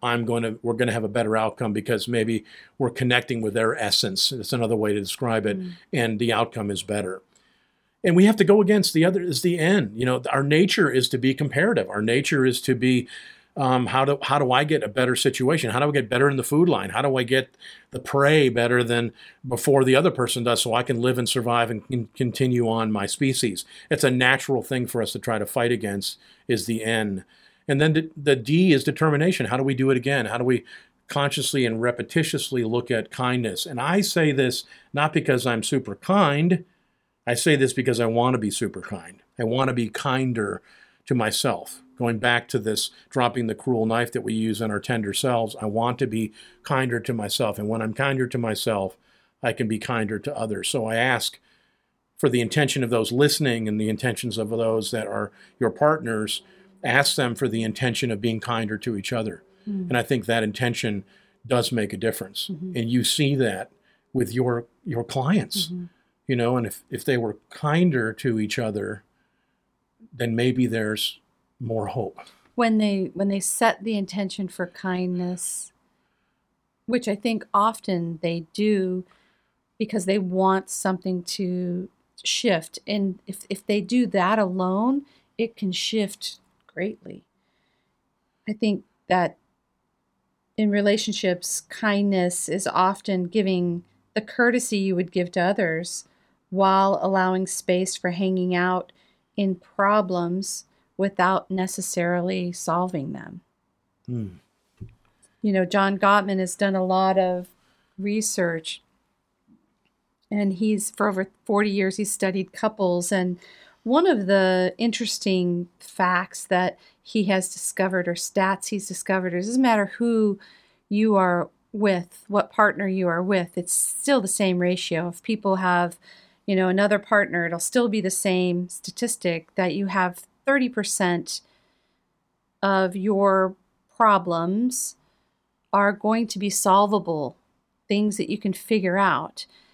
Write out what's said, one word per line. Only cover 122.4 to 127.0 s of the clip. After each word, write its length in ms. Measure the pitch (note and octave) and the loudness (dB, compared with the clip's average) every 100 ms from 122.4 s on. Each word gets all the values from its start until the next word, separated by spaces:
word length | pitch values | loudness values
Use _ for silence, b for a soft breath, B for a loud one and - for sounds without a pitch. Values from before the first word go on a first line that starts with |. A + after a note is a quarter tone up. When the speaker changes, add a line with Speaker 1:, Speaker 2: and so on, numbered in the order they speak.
| F#3+ | 0
Speaker 2:
partner 340 | - G#3 - G3 | 4 4 2 -2
you 220 | F#3+ F3+ | 0 0
are 140 | E3+ | 0
with, 340 | F#3 G3 F3 - | 0 0 -2 -6
it's 160 | F3 | -4
still 480 | - - - - C4+ | -2 -2 -4 0 2
the 80 | F#3+ | 2
same 300 | - G3 F3 | 0 0 2
ratio. 500 | F3+ F3+ - E3 F3 | 2 0 -2 -4 -4
If 140 | F3 | -6
people 340 | - G#3+ G3+ F#3+ | -6 -2 0 0
have, 400 | F#3 F3+ F3 F3 b b b b - | 2 2 0 -4 b b b b -2
you 80 | |
know, 140 | F#3+ F3 | 2 2
another 300 | F#3 G3+ | 4 2
partner, 480 | G3+ | 2